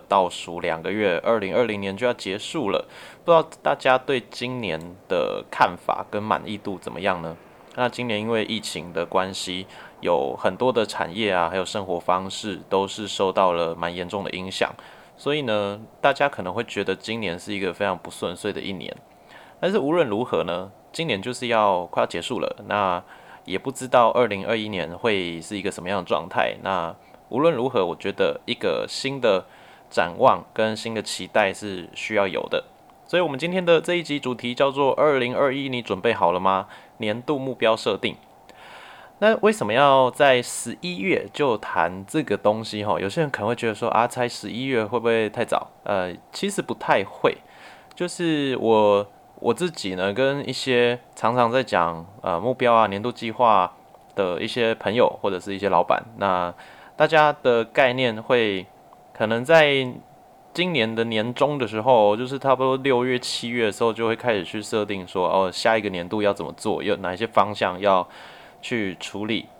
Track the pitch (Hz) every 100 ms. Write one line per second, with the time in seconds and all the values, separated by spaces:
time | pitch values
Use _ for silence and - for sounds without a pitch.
0 | - 98 87 - - 87 87 80 85 104
1 | 104 85 101 113 95 90 117 104 98 98
2 | 123 117 98 98 - 165 107 87 - -
3 | - - - 165 - - - 143 135 127
4 | - 131 - - 123 127 104 78 85 90
5 | - 90 57 50 55 - 107 87 - -
6 | - 107 107 90 - 101 - 92 - 60
7 | 95 92 82 85 - - - - 123 120
8 | 123 104 110 113 - 107 - 90 82 82
9 | 87 95 92 95 - 92 95 - - -
10 | - 85 67 - 104 92 123 120 107 -
11 | 85 90 107 90 82 92 90 107 92 87
12 | - 92 95 - 107 87 80 95 98 -
13 | 101 - 98 92 92 85 82 82 85 87
14 | 87 104 95 92 92 - - - - -
15 | - - 139 151 131 107 101 104 110 -
16 | 143 135 143 - 92 95 117 - 98 95
17 | - 113 101 85 - 101 95 85 101 90
18 | - - 101 90 104 85 85 92 58 -
19 | - _ - - - - 170 202 139 170
20 | 143 101 123 85 82 87 95 - - -
21 | 165 101 107 120 123 113 104 90 87 -
22 | 117 85 - 107 - - 101 101 98 90
23 | - - - - - 92 135 135 131 127
24 | 113 - 120 101 87 113 107 95 78 90
25 | 120 101 87 82 80 101 95 - 87 98
26 | 87 78 85 - 60 50 95 95 82 95
27 | - - _ 113 160 139 127 120 87 80
28 | 98 98 90 73 - 120 101 67 52 -
29 | 135 139 120 92 - - - - - -
30 | 87 87 123 92 - - 110 110 113 110
31 | 101 - 92 110 101 95 107 92 82 -
32 | - 107 98 69 - - - - - -
33 | - 175 170 135 165 185 175 165 156 175
34 | 156 147 131 120 120 120 139 135 139 -
35 | 151 135 123 107 139 139 135 123 117 95
36 | 117 101 85 90 95 95 98 - - -
37 | 110 110 123 143 135 117 110 113 - 98
38 | 113 - - - - - - - - -
39 | - - 214 214 208 220 104 117 143 135
40 | 127 120 143 127 120 - 120 107 175 180
41 | 190 143 101 - 143 104 - - 85 92
42 | 98 156 135 101 104 107 113 107 104 85
43 | 95 127 151 - 104 117 117 104 117 -
44 | 120 - 120 - 101 101 135 123 107 117
45 | 117 113 107 120 107 - - - - 101
46 | 92 87 - - 196 196 - 113 - 135
47 | 98 - - - - - - - - -
48 | 175 - 170 151 139 123 113 110 104 101
49 | 104 - - - - 117 180 160 98 92
50 | 98 101 135 143 131 127 - 123 120 123
51 | - - 107 123 117 127 127 98 85 82
52 | 85 104 - 85 110 127 123 113 107 98
53 | 117 - 117 107 120 101 90 - - -
54 | - - 92 87 113 127 113 110 98 117
55 | 107 - 104 92 101 98 98 87 87 -
56 | 117 113 98 90 87 - - - - -
57 | 151 156 151 143 131 117 110 - 135 123
58 | 127 107 110 127 110 95 92 - - -
59 | - - 110 117 127 165 147 139 127 -
60 | - - - - - - 180 160 113 113
61 | 117 110 113 123 143 147 113 110 113 123
62 | 104 107 123 135 135 127 131 135 135 123
63 | 127 123 - - 120 120 110 98 117 110
64 | 113 113 123 107 85 110 104 113 104 98
65 | 87 92 87 92 95 - 117 113 101 90
66 | 87 107 104 101 80 82 113 80 87 98
67 | 90 92 113 - 101 104 101 90 101 95
68 | 90 - - - - - - 120 98 87
69 | - 101 107 104 - -